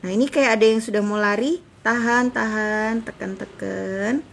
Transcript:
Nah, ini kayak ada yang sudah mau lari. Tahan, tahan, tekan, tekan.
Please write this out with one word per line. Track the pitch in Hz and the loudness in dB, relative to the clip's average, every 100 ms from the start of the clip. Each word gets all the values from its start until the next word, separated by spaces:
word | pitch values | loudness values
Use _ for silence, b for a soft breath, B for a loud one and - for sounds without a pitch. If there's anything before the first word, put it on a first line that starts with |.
| 185 | -2
Nah, | |
ini | 196 269 | 0 2
kayak | 302 262 220 | 2 2 6
ada | 220 | 4
yang | 220 226 | 4 0
sudah | 214 | -2
mau | 208 208 | 0 0
lari. | 208 208 262 339 - - | 0 0 0 -2 -6 -6
Tahan, | 220 233 233 240 247 | -2 0 2 2 2
tahan, | 240 220 214 214 214 220 226 | 0 -4 -2 -2 -2 -2 -4
tekan, | 220 - 196 190 | -6 -10 -10 -10
tekan. | 196 - 196 190 190 190 202 269 - | -12 -10 -8 -6 -6 -4 -2 -4 -4